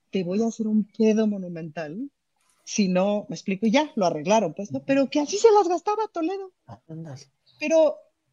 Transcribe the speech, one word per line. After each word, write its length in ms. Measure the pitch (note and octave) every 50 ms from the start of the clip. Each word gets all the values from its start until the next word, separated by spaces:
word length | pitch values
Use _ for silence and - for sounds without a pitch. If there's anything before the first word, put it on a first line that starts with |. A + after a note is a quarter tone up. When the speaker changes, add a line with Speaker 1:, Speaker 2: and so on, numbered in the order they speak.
| _ _
Speaker 1:
"Te 120 | - F#3+ F3+
voy 180 | F3 F#3 G#3
a 60 | A3+
hacer 220 | A3+ G#3+ - A3 G#3+
un 160 | G#3+ G#3+ G3
pedo 420 | - _ - A3 A3 G#3+ A3 A3
monumental, 840 | G#3+ G#3 G3 F#3 F3 F3 D#3+ E3+ D#3+ D3+ F3 D#3+ D3 D#3 G#3+ C4+ C#4 - _ _ _ _ _ _ _ _ _ _
si 220 | - - - G3+
no", 400 | F#3 F3+ F3+ F#3+ G#3 G#3 G#3 - -
me 60 | E3+
explico, 320 | - - - F#3+ F#3+ A3+
y 60 | A3+ G3+
ya, 180 | C#4 D#4 D4 -
lo 100 | A#3 F#3
arreglaron, 480 | E3+ D#3 D3+ D3 F3 G#3+ A3+ G3+ E3 D#3
pues, 160 | - G3+ -
¿no? 140 | - C4+ -
Pero 260 | - C4+ C#4 C#4 -
que 80 | - D4
así 200 | D4 C#4+ E4+ G#4
se 120 | - A#4
las 180 | G#4 G#4 F#4+ E4+
gastaba 380 | F4+ E4 - G#4 G#4 G#4+ A4 G#4 -
Toledo. 400 | E4+ D#4+ E4+ G4 G4 G4 F#4+ - _ _
Speaker 2:
Ah, 140 | - G#3 - _ _
ándale. 340 | D#3+ D#3+ E3 D3+ C3 - - _ _ _ _ _ _ _
Speaker 1:
Pero, 380 | D4+ D#4 D#4+ D#4+ D#4 D4 - - - _ _ _ _ _